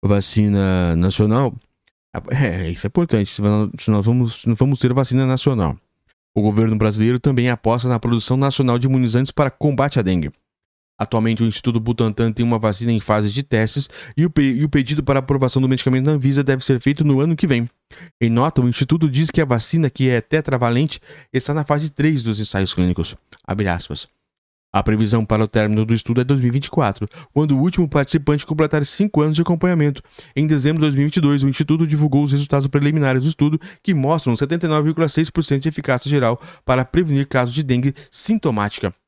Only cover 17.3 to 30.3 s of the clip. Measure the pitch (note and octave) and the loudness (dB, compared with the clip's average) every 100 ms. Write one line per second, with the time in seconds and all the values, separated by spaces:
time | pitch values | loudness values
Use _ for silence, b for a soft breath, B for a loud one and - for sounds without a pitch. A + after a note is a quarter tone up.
17.3 | D#3+ F3 B2 A#2 _ _ B B _ A#2 | 0 2 0 -2 _ _ B B _ 0
18.3 | A2+ C#3 - B2 A#2+ C3+ E3 D#3+ C3 D#3 | 2 2 2 0 0 0 2 2 0 0
19.3 | - D3+ A#2+ - E3 D3+ - C3 A#2+ - | 0 0 0 0 0 0 0 0 0 0
20.3 | D#3 D3 C3 A#2+ A#2+ D#3 - B B B | -2 0 -2 0 0 -2 -4 B B B
21.3 | B2+ - D3 D3 D3 D#3 - D3 D3+ A2+ | -6 -4 -4 -2 -2 -2 0 0 0 -2
22.3 | G#2+ G#2+ G2 F#2+ - F2+ F2 E2 - _ | -4 -4 -2 -2 0 0 0 -6 -8 _
23.3 | - - G2 G2+ F2 - D2+ - _ _ | -20 -8 -4 -2 -2 -6 -12 -12 _ _
24.3 | _ _ _ _ G2 G2+ A2 A2 A#2 A2 | _ _ _ _ -2 0 0 2 0 0
25.3 | G#2+ G#2+ - G#2+ G#2+ A2 A2+ - A#2+ B2 | 0 0 0 0 0 0 -2 0 -2 0
26.3 | C#3 B2 B2 C#3 - B2 G2 G#2 B C#3+ | 0 0 -2 -4 -2 -2 -2 -8 B -6
27.3 | - D3+ C#3 D#3+ F3 E3 D3 C#3 D#3+ C#3 | -2 0 2 0 0 0 0 0 -2 0
28.3 | D3 - D#3 D3+ D#3 C#3+ - G#3 D#3+ D3+ | -2 -2 -2 0 0 -2 0 0 0 0
29.3 | D#3 E3+ F3 F3+ F3 D3 C#3 - B B | 0 0 0 0 2 0 -2 -10 B B